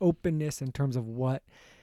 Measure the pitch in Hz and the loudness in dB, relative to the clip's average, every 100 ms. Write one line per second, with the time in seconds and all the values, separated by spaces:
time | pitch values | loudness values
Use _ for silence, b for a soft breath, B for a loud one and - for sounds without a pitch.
0 | 180 165 175 156 151 - 131 123 139 123 | 2 2 0 0 -2 -4 -6 -2 0 0
1 | 113 113 127 135 _ b b b | -4 -2 -2 -2 _ b b b